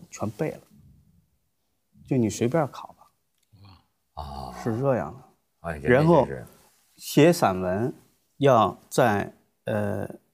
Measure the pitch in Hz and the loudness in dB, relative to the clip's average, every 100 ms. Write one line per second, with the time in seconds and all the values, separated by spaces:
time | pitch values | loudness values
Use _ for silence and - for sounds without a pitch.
0 | - - 107 - 156 - _ _ _ _ | -16 -10 -10 -6 -8 -10 _ _ _ _
1 | _ _ _ _ _ _ _ _ _ _ | _ _ _ _ _ _ _ _ _ _
2 | - 127 110 - 117 160 139 - - - | -4 0 0 0 -2 -2 -2 -8 -20 -20
3 | _ _ _ _ _ _ 98 90 _ _ | _ _ _ _ _ _ -20 -20 _ _
4 | _ - 71 67 65 - 123 113 139 117 | _ -16 -14 -14 -14 -8 -6 -2 -2 -2
5 | 71 - - _ _ _ 82 76 71 123 | -4 -12 -20 _ _ _ -12 -4 2 4
6 | 156 165 90 64 - _ _ _ _ - | 6 4 2 -4 -14 _ _ _ _ -18
7 | - - 151 170 104 92 90 95 123 - | -2 4 6 6 2 0 -2 -2 -4 -6
8 | _ _ _ - 139 120 98 - - - | _ _ _ -2 4 4 2 -2 -6 0
9 | 123 101 85 - _ _ - 107 104 101 | 0 0 -6 -12 _ _ -6 -4 -4 -6
10 | 101 - _ | -10 -14 _